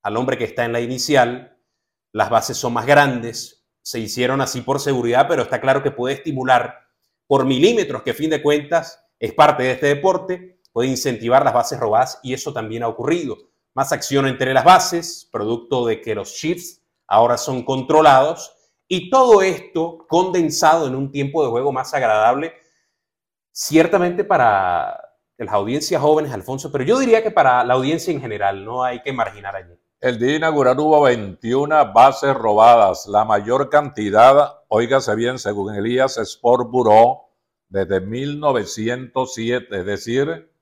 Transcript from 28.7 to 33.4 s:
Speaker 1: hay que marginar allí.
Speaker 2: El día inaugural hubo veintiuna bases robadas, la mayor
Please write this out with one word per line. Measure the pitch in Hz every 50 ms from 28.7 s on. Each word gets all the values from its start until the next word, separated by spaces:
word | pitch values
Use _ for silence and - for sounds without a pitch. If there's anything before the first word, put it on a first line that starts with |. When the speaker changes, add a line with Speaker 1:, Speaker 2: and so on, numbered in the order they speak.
| 120 127
Speaker 1:
hay | 127 127 123 120
que | - 139
marginar | 131 123 113 98 - 104 98 98 98
allí. | 95 92 87 87 _ _ _ _ _
Speaker 2:
El | - 127 120 110
día | 120 135 147
inaugural | 156 160 160 151 147 135 123 127 135
hubo | 151 156 156 151
veintiuna | 147 131 123 113 104 98 87 _ - 113 123 135 143 147 156 151 139
bases | 104 98 113 127 139 139 - 139 139 135
robadas, | 123 113 110 104 107 110 120 120 117 104 95 92 - -
la | 101 101 104 107
mayor | 110 107 104